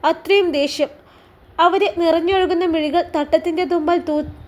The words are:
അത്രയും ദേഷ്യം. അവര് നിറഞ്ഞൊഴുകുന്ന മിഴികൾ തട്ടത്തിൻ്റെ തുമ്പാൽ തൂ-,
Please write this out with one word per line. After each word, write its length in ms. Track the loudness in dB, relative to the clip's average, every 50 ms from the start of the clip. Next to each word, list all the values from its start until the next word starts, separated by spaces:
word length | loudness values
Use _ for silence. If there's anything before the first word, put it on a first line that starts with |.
| -2
അത്രയും 460 | -2 -2 -2 0 0 2 2 2 2
ദേഷ്യം. 400 | 0 0 -2 -2 -2 -2 -4 -4 -4 -10 -20 -20 -20 -20 _ _ _ _ -20 -12 -2 0
അവര് 300 | 2 2 4 2 0 0 0 0
നിറഞ്ഞൊഴുകുന്ന 680 | 0 2 2 2 2 0 2 2 2 0 0 0 0
മിഴികൾ 360 | 0 0 0 -2 0 0 0 -2 0
തട്ടത്തിൻ്റെ 540 | -2 -4 0 0 0 0 0 -2 -2 -2 -2
തുമ്പാൽ 340 | -2 -2 0 0 0 0 0
തൂ-, 300 | 0 -2 -4 -4 -4 -6 -10 -16 -20